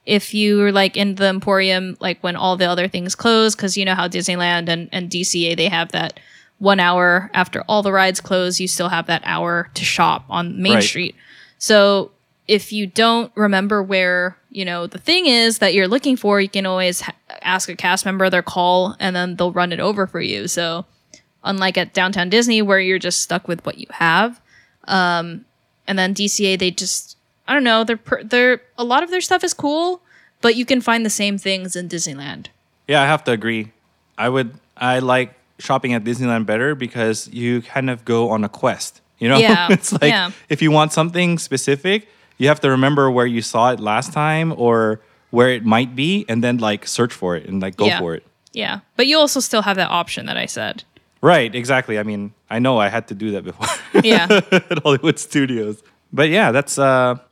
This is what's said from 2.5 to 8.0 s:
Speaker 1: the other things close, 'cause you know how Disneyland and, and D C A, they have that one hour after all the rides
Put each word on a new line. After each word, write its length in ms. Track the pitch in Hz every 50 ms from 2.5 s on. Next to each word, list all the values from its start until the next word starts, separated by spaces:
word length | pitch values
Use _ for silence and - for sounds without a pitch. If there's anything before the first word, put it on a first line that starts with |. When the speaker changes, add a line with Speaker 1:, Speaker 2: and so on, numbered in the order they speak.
| 185
Speaker 1:
the 80 | 185 185 175
other 180 | 175 175 175
things 280 | 190 - 180 175 185 -
close, 400 | - - 233 226 220 220 220 214
'cause 200 | - - 190 185
you 60 | 202 190
know 100 | 190 185
how 120 | 185 175
Disneyland 600 | 180 175 175 180 185 180 175 175 175 175 170 170 170
and, 200 | 165 170 170 -
and 180 | - 180 175 175
D 140 | 180 175 180
C 240 | - - 175 170
A, 80 | 165 170
they 120 | 165 165 202
have 220 | 180 165 170 -
that 280 | - 165 165 160 - - _ _ - - _ _ _ _
one 200 | 202 196 196 190
hour 500 | 180 175 180 180 180 180 175 185 190 - -
after 280 | 190 180 - - - -
all 140 | - 214 208
the 100 | 202 196
rides 300 | 190 190